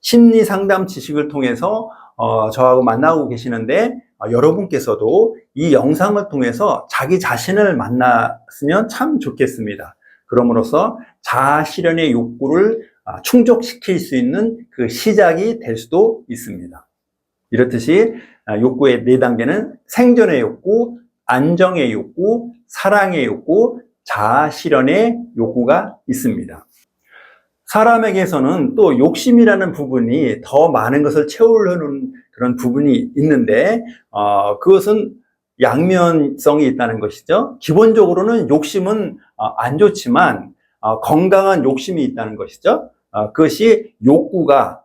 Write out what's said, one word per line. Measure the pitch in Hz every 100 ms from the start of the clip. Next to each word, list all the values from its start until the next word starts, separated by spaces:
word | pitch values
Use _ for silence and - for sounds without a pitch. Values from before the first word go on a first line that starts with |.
심리 | - 240 233 226
상담 | 214 196 196 190 190
지식을 | - - 147 147
통해서, | 143 127 117 175 214 220 - - _
어, | 113 113 107
저하고 | 113 127 127
만나고 | 120 113 151 165 131
계시는데, | 113 123 117 110 160 233 247 _ _
어, | 107
여러분께서도 | 117 147 175 190 139 120 107 107 170 226 - _
이 | - 165
영상을 | 135 131 151 190 202 196
통해서 | 143 123 117 208 143 -
자기 | - 139 185
자신을 | 185 113 - 196 202 151
만났으면 | 113 123 123 120 110 - _ - 143 185 226
참 | - 294 302
좋겠습니다. | - 120 131 - 107 101 - _ _ _ _
그럼으로써 | 120 120 117 107 147 208 - - _
자아 | - 120 135 147
실현의 | 151 - 175 165 160
욕구를, | 120 117 120 139 160 208 226 - _
아, | - -
충족시킬 | - 247 233 233 240 - - 175
수 | -
있는 | 131 123 170 220 226 -
그 | - 117
시작이 | - 220 202 185 165 208 226
될 | - 151
수도 | - 160 220 - -
있습니다. | 113 113 92 87 87 _ _ _ _ _ _ _
이렇듯이, | 120 123 127 117 175 226 - - _
아, | - 104
욕구의 | 123 127 139 120
네 | 113 127
단계는 | 131 113 117 185 254 - _
생존의 | - 247 247 214 143
욕구, | 110 - 185 220 233 - _ _
안정의 | _ 127 147 170 180 180 131
욕구, | 107 - - 190 233 - - _
사랑의 | - 196 208 190 170
욕구, | 123 104 - 180 233 - - _
자아 | - - 107 127 151
실현의 | - 175 139 131 180 233 233 - -
욕구가 | 113 123 120 160 208 - -
있습니다. | 123 127 92 80 - _ _ _ _ _ - - _ _ _ _
사람에게서는 | 208 220 233 220 190 185 165 131 175 135
또 | - 190 127
욕심이라는 | 147 - 262 233 226 196 185
부분이 | 156 139 127 117 131 139 104
더 | - 135 165
많은 | 127 110 139
것을 | 147 151 147
채우려는 | - 226 226 196 180 147 139 131 - _
그런 | _ 123 123
부분이 | 123 127 143 120 123 -
있는데, | 151 139 117 107 170 233 233 - _
어, | 104 104 101 101 104
그것은 | - 190 190 214 - - _ _ _ _
양면성이 | 123 123 175 185 175 165 143 - - 147 143
있다는 | 127 120 113
것이죠. | 104 - _ 185 277 -
기본적으로는 | - 156 226 220 180 180 202 233 143
욕심은, | 147 151 202 185 214 180 - _ _
어, | 110 -
안 | 117 147
좋지만, | 208 - - 127 175 104 - _ _ _
어, | 110 110
건강한 | - 156 190 190 196 185
욕심이 | 131 131 - 175
있다는 | 131 117 110
것이죠. | 107 101 - 175 262 - _ _
어, | 104 107
그것이 | - 156 151 220 214 - _
욕구가 | 110 156 - 190 147 139 101 -